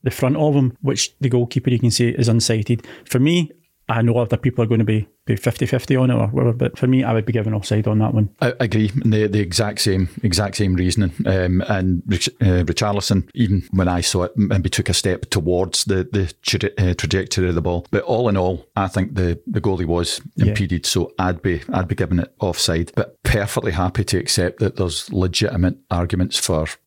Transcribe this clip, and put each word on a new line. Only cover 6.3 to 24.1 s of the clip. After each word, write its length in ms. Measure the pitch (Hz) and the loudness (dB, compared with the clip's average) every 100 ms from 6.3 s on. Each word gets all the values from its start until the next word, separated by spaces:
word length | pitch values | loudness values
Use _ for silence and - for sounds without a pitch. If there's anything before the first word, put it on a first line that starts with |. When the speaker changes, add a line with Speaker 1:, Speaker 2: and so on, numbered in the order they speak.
| 113 123 | 2 0
Speaker 1:
but 240 | 117 123 - | 0 -2 0
for 100 | 127 | 2
me, 160 | 131 | 2
I 100 | 113 | 2
would 120 | 113 104 | 0 0
be 60 | |
given 220 | 113 107 | -2 0
offside 340 | 107 - 107 107 | -4 0 0 2
on 120 | 107 | 2
that 140 | 110 | 2
one. 160 | 117 104 _ | 2 0 _
Speaker 2:
I, 80 | 120 | -2
I 20 | - | 0
agree. 300 | 120 110 107 127 113 | 0 2 0 0 2
The, 220 | 107 107 | 2 2
the 120 | 104 | 0
exact 400 | 95 87 104 104 | 0 -2 -2 -2
same, 300 | - 95 90 - | 0 2 0 -2
exact 360 | 110 92 101 - | -2 0 -2 0
same 160 | 101 90 | 0 2
reasoning. 380 | 90 87 95 - - | 2 2 0 0 0
Um, 360 | 95 90 90 - | 0 2 0 0
and 340 | 101 92 90 - | 0 0 0 0
Rich-, 240 | 95 - - | -2 -2 0
uh, 220 | 104 90 | 2 2
Richarlison, 680 | 85 85 104 101 - 98 - | 2 0 0 -2 0 -2 -2
even 300 | - 110 95 - | -2 0 0 0
when 160 | 95 90 | 0 2
I 140 | 87 | 0
saw 220 | 85 95 | 0 0
it, 100 | 90 - | -2 0
maybe 340 | 101 104 - | 2 2 0
took 200 | - - | -2 -2
a 40 | |
step 360 | 92 95 92 - | 0 0 -2 -2
towards 560 | 101 80 87 92 - - | -2 0 0 0 -2 0
the, 220 | 95 90 | 0 0
the 220 | 104 92 - | -2 -2 -4
tra-, 300 | - 107 107 - | -6 -2 -2 0
uh, 160 | 92 | 0
trajectory 540 | 87 76 95 87 - 90 | 0 0 -2 -2 -2 0
of 80 | 85 | 0
the 60 | |
ball. 240 | 85 87 - | 0 -2 -2
But 140 | 104 | -4
all 240 | - 113 120 | 0 0 2
in 80 | 98 | 0
all, 300 | 92 95 - - | 0 -4 -6 -4
I 120 | 95 | -2
think 280 | 101 92 101 | -2 -2 0
the, 260 | 90 85 - | -2 -2 -4
the 140 | 147 | -2
goalie 240 | 98 92 82 | -2 -2 0
was 340 | 87 87 - - - | 0 -2 -6 -10 0
Speaker 1:
Yeah. 120 | 98 | 0
Speaker 2:
impeded, 380 | 104 98 87 - | 2 -2 -2 -2
so 280 | 95 85 - | -2 -2 0
I'd 220 | 90 87 | -2 0
be, 200 | 98 82 - | -2 -2 -2
I'd 160 | 247 90 | -4 -2
be 80 | - | -4
giving 240 | 80 90 | 0 0
it 140 | - _ | -2 _
offside, 500 | 98 87 - 82 85 - | -4 -2 -2 -2 -2 -4
but 260 | - _ | -6 _
perfectly 480 | - 104 101 - 113 | 0 0 0 -2 -4
happy 320 | 80 92 - | -2 -2 -2
to 120 | 98 | -2